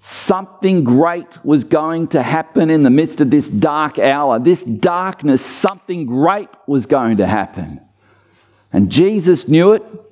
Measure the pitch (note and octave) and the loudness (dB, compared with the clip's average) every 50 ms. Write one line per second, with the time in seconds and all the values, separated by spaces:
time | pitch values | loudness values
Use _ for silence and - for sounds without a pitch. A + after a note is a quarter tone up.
0 | _ - - - - - F#3+ F#3 F#3+ F#3+ - - - F#3+ F#3+ F3+ D3+ A#2+ B2 B2+ | _ -14 -12 -10 -2 -2 -2 -2 -2 -10 -16 -4 -2 0 2 2 2 2 2 2
1 | D#3 E3+ F3 F3 E3 - - - _ C#3 D3 D3 A2+ - - D#3 D#3 D#3+ E3 E3 | 2 2 -2 -4 -10 -14 -20 -12 _ 0 0 0 2 0 -2 0 0 -2 -4 -4
2 | E3 D3+ - D#3 B2 A#2 C#3 D#3 D#3 - - - E3 D#3 D#3+ D#3 D3 C3 B2 C#3+ | -6 -2 -2 -2 -2 -2 -4 -4 -4 -4 -2 -2 0 2 2 4 4 4 4 4
3 | D#3+ D#3+ - - D#3 B2+ A2+ D3 C#3 - - G#2 - D#3 D3 D3+ D#3 D3+ - - | 2 0 0 0 0 2 2 0 0 0 -2 -2 0 0 0 0 -2 -4 -2 0
4 | - C3+ C3+ C#3+ D3 C#3 A#2+ A2+ B2 D#3+ F3+ - - - A2+ G#2 - F3 F3 F3 | 0 0 2 2 0 0 0 2 2 2 2 0 0 -8 -8 -2 -2 -2 -2 -2
5 | F3+ F#3+ F#3 - - D3 C3+ C3 - - - - - G#3 G3+ F#3 _ - F3+ F3 | -6 -6 -8 -6 -2 0 0 0 0 -4 -14 -4 -4 -4 -4 -6 _ -10 -8 -8
6 | D#3+ A#2+ A#2+ C3 C#3+ E3+ G3 G#3 G#3 - - _ _ - C#3+ C#3 A2 - D3+ C#3 | -6 -6 -2 0 0 0 0 -2 -6 -12 -18 _ _ -2 -2 -2 0 0 0 0
7 | B2 A2+ A2+ G2+ G2+ F2+ G2+ G#2+ F#2+ - - - E2+ D#2 D#2 C#2 _ _ _ _ | 2 0 0 0 0 0 0 -2 -4 -6 -8 -12 -12 -12 -14 -18 _ _ _ _
8 | _ _ _ _ _ _ _ _ _ _ _ _ _ _ - F2+ G2+ F#2 - B2+ | _ _ _ _ _ _ _ _ _ _ _ _ _ _ -2 0 0 0 2 2
9 | E3+ G3 A3 G#3 D#3+ F3 F3+ - - - D3 D#3+ E3+ G3 G#3+ A3 A3 - - - | 2 2 2 0 2 2 0 0 2 0 2 4 6 4 4 2 0 -10 -20 -20
10 | - _ | -20 _